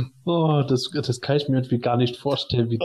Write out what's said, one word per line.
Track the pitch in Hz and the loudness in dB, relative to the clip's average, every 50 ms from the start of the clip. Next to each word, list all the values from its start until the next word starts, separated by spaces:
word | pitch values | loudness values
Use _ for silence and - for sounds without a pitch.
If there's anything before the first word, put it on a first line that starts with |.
| 123 - - - - | 0 -2 -6 -10 -4
Oh, | 170 170 165 160 156 151 143 131 | -2 0 2 2 4 4 2 2
das, | 131 127 123 - - - | 2 2 0 0 -2 -6
das | 147 127 - 120 - | -4 -2 -2 -4 -4
kann | - - 143 | -2 0 0
ich | 147 143 - | 0 2 0
mir | 131 | 0
irgendwie | 131 127 - 127 120 | 0 0 0 -2 0
gar | - 127 123 | 0 0 2
nicht | 123 123 123 123 | 2 2 0 -2
vorstellen, | - - 143 139 - - - 127 120 117 117 | -4 -4 -4 -4 -4 -4 -2 0 0 0 0
wie | 117 110 | 0 0